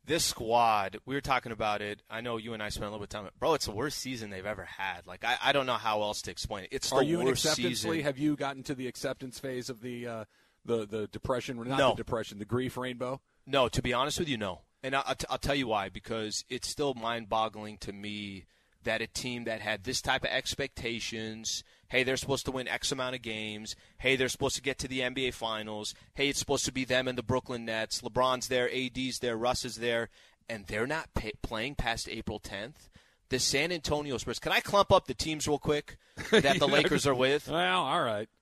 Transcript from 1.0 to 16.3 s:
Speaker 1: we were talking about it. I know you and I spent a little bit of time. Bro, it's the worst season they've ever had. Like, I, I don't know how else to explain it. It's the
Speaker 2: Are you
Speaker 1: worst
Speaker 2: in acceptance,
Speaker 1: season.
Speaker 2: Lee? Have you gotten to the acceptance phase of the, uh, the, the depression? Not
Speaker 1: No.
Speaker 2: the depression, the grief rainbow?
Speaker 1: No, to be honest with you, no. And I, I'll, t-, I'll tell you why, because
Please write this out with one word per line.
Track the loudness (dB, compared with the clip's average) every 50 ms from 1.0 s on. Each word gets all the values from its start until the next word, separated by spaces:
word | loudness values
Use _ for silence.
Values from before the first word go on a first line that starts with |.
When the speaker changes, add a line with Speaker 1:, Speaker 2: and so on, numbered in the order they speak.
| -8
Speaker 1:
we | -6 -4
were | -4
talking | 0 2 0 0 0 -2
about | -4 -2 0 0 0 0
it. | -2 -6 -8 -8 _ -10
I | -10 -8
know | -6 -4 -4 -6
you | -6 -6 -8
and | -6 -6
I | -6
spent | -6 -6 -6
a | -6
little | -8 -8 -10
bit | -8 -8
of | -8 -10
time. | -10 -8 -2
Bro, | 0 2 2
it's | 2 0
the | -2 -4
worst | -4 -4 -4 -4 -6
season | -6 -6 -8 -8 -8 -8
they've | -8 -6 -6
ever | -6 -6 -6 -8
had. | -12 -8 -6 -4 -4 -6 -6 -10
Like, | -14 -10 -4 -2
I, | 0 0 2 4
I | 4
don't | 4 4 4
know | 2 0
how | 0 2 2 2 2
else | 2 0 -2 -4
to | -6 -8
explain | -8 -6 -6 -6 -6 -6 -6
it. | -6
It's | -6 -4 -2 2
the | 4
Speaker 2:
Are | 4 4
you | 4 4 2
Speaker 1:
worst | 4 2
Speaker 2:
in | 2 2 2 2
acceptance, | 2 2 2 0 0 0
Speaker 1:
season. | -2 0
Speaker 2:
Lee? | 0 0 0
Have | -2 0 0
you | 2 2 2 2
gotten | 0 -4 -4 -4 -6
to | -6 -4
the | -4 -4 -6
acceptance | -6 -4 -4 -4 -4 -6 -8 -12 -10 -8
phase | -6 -6 -4 -4 -4 -6
of | -8 -8
the, | -8 -8 -8 -6 -6 -6
uh, | -6 -8 -8 -10 _ _ _ _ _ _ -4
the, | 0 0 0 0
the | 0 -4 -4 -4 -4
depression? | -6 -4 -2 -2 0 0 -2 -4 -6 -6
Not | -4 0 2 4
Speaker 1:
No. | 6 4
Speaker 2:
the | 4 2
depression, | -2 -4 -4 -4 -4 -4 -8 -10
the | -6
grief | -2 0 0 0 0 -2 -4
rainbow? | -6 -6 -6 -6 -6 -6 -6 -8 _ _ _ _ _
Speaker 1:
No, | 0 4 4 4 4
to | 4 2
be | 0 2
honest | 2 2 2 2 0 -2
with | -2 -2
you, | -2 -2
no. | -2 -4 -4 -6 -12 _ _ _
And | -4 -2 0
I, | 0 0
I'll, | 0 -2
t-, | -2 -4 -4
I'll | -4 -2
tell | 0 2 2
you | 2 2 2
why, | 2 2 0 -2
because | -6 -10 -8 -6 -4 -4 -4 -4